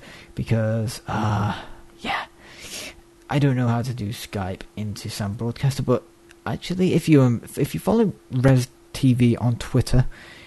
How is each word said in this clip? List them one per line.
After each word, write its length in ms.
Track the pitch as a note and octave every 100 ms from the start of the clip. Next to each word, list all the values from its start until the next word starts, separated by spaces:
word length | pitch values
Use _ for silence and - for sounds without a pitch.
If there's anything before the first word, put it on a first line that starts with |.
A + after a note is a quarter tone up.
| - - -
because, 680 | - - A2+ A2 A2+ A2 - -
uh, 480 | G#2+ G#2+ G2+ G#2 - - - - -
yeah, 260 | - - - - - - - - - - - - -
I 80 | C#3+
don't 180 | C#3 B2+
know 120 | B2
how 160 | A#2
to 100 | B2+
do 160 | A#2 G2+
Skype 520 | - - G2+ F#2 F#2 - -
into 340 | G#2+ G2+ -
Sam 240 | - G2+
Broadcaster, 500 | G2+ A#2 - C#3 C3
but 200 | B2+ A#2+ - _ - - -
actually, 460 | A#2+ - F3+ F#3 -
if 120 | -
you, 140 | D3
um, 220 | B2+ A#2 - -
if 180 | D3 -
you 40 |
follow 340 | - A3+ G#3 - -
Res 380 | B2+ C3 C3 A#2+ - -
T 200 | - C3
V 240 | B2 A#2+ A#2
on 200 | A#2+ A#2
Twitter, 500 | - B2+ - B2+ - - - -